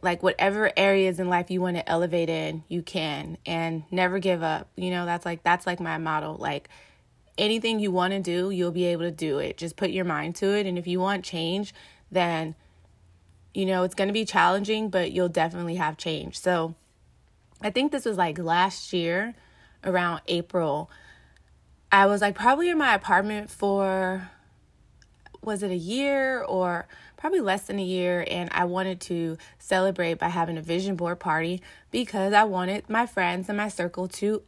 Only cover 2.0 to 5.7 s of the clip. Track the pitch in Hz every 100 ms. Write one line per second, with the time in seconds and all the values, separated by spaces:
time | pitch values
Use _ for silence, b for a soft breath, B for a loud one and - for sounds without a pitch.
2 | 175 170 165 160 156 160 156 175 165 175
3 | 160 143 147 160 - 170 165 165 156 180
4 | 180 190 185 175 160 156 - - 180 180
5 | 175 175 175 170 - 175 -